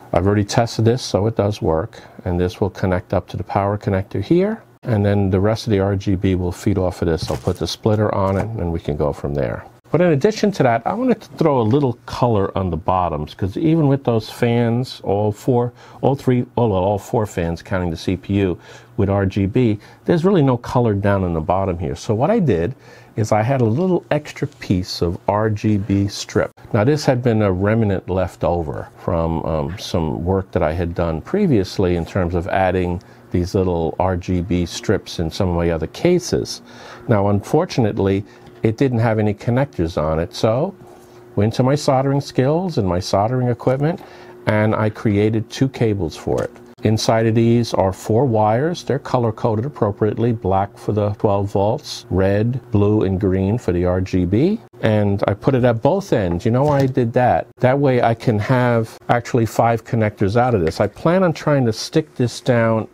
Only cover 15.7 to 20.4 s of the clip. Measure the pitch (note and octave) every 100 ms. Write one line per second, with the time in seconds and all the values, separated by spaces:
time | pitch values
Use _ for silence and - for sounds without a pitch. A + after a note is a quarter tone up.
15.7 | - - - A#2+ C#3 C3 B2+ A#2+ - A#2+
16.7 | F#2 F#2+ G2+ - A#2+ G#2 - E2+ E2+ -
17.7 | F#2 F2+ D#2+ - F#2 - G2+ F#2+ D#2+ -
18.7 | - - - G2 G2+ G2 G#2 G2 C3 A#2
19.7 | G2+ - - - F3 F#3 F#3+